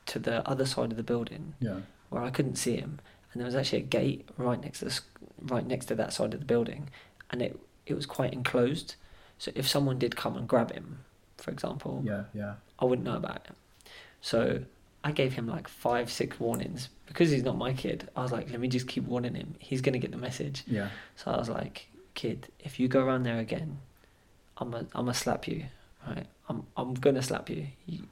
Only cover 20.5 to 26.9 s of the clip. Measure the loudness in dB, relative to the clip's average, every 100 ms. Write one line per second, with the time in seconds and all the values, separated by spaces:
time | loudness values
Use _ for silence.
20.5 | -6 -2 -2 -2 -6 -14 -8 -2 -2 0
21.5 | -4 -6 -8 -16 -20 -16 -4 -4 -4 -8
22.5 | -12 -8 0 4 6 4 2 2 0 -2
23.5 | -2 -4 -8 -12 -20 -20 _ _ -20 _
24.5 | -8 -6 -6 -4 -2 0 2 2 0 0
25.5 | -4 -6 -12 -20 -12 -8 -6 -8 -10 -6
26.5 | -6 -6 -6 -4